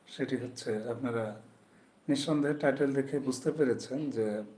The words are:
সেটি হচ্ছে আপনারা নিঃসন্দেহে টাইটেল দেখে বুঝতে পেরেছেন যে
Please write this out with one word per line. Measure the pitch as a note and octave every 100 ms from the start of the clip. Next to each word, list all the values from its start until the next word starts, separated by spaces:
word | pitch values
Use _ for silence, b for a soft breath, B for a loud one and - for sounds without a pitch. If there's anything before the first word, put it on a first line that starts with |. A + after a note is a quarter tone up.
| -
সেটি | - C3 B2+
হচ্ছে | - - - G#2+ A#2+
আপনারা | A2+ B2+ A#2 G#2+ G#2 - - b b b _ -
নিঃসন্দেহে | C#3 - D3+ C#3+
টাইটেল | D3 D3 C3+ C#3
দেখে | C#3 C3+ D3
বুঝতে | B2+ B2+ D#3
পেরেছেন | D3+ C3 A2 - C3+ D3
যে | A2+ G#2+ G#2+ G#2